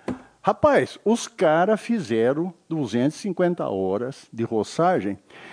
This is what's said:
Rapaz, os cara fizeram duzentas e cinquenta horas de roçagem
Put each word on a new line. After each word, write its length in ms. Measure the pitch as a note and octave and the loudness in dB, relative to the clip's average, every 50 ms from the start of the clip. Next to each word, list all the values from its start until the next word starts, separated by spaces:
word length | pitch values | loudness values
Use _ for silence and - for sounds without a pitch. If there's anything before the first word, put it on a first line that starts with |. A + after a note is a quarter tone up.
| - - - - - - _ _ | -10 -10 -10 -10 -12 -20 _ _
Rapaz, 580 | - F#3+ G#3+ - - D4 C4+ E3+ B2+ - - - - | -2 -2 0 4 4 4 4 4 2 0 -4 -4 0
os 240 | G3+ A#3 - - - | 0 0 0 -2 -8
cara 480 | _ - F#3 D#3 D#3 E3 F#3 G#3 A3 | _ 2 2 4 4 4 4 2 0
fizeram 760 | G3+ - - A#3 G#3+ C#3+ G#2+ A#2 A2+ A2+ B2 C#3+ D3+ F3 F#3 - _ _ - | -2 -2 -4 -4 -2 -2 0 2 2 2 2 2 0 -2 -6 -8 _ _ -6
duzentas 480 | D#3+ D#3 C3+ G2+ A2+ A#2+ B2+ D3+ - | -4 -4 -2 -2 0 0 0 0 -2
e 20 | - | -4
cinquenta 500 | - G3+ E3 - F3+ F3 F3 - D#3 B2 | -6 -6 -2 0 0 0 0 -2 -4 -4
horas 580 | G2+ F#2+ F#2+ F#2 F#2+ G#2+ A#2+ C3+ - - - - | -2 -2 -2 -2 -2 -2 -4 -6 -10 -12 -18 -12
de 100 | - A2+ A2+ | -6 -6 -4
roçagem 720 | - A#2 G#2+ G2 - - - E3 F#3 F3+ B2+ F#2 G2+ G2 - _ _ - - - - | -2 0 -2 -2 -2 0 0 2 2 2 0 -2 -4 -6 -8 _ _ -20 -20 -20 -20